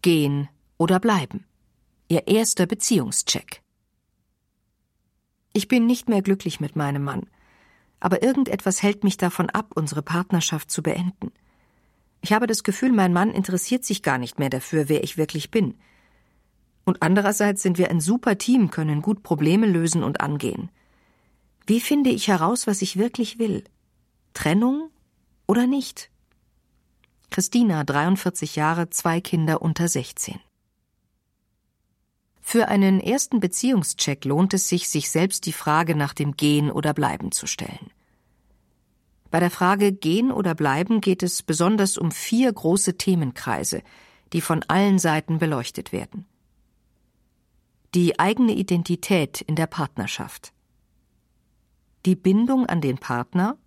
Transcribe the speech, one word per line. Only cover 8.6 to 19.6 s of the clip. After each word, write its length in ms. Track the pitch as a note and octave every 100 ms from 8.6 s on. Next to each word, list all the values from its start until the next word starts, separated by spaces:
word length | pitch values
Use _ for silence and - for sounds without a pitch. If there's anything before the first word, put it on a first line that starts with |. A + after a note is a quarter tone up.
| - F#3
hält 200 | G3+ G#3
mich 140 | G#3 -
davon 320 | F3+ - E3+
ab, 220 | G3+ G#3+ -
unsere 280 | D3+ D3
Partnerschaft 680 | D3 E3+ F3+ F3+ - D#3 -
zu 140 | -
beenden. 480 | D#3+ - F3+ - - _ _ _ _ _ _ _ _ _
Ich 120 | -
habe 140 | G#3+ A#3
das 160 | G#3+
Gefühl, 280 | - F#3+ C4
mein 220 | A3+ F#3
Mann 180 | F3 G#3
interessiert 540 | - F#3+ F3+ - B3 -
sich 180 | -
gar 140 | - C3
nicht 200 | A#2+ -
mehr 100 | C3+
dafür, 380 | C3 - D#3+ C#3+
wer 160 | D3+
ich 140 | - -
wirklich 320 | D#3 D#3 -
bin. 260 | A3+ D#3 - _ _ _ _ _ _ _ _ _ _ -
Und 160 | F3+
andererseits 640 | D#3+ F#3+ G3+ G#3 G#3 G3
sind 140 | F#3+ F3
wir 120 | F3+
ein 100 | E3+
super 380 | D#3 B3 - G3+
Team, 320 | - B3+ F#3
können 320 | - D#3 D3
gut 220 | F3 -
Probleme 420 | - D3+ D3+ F#3+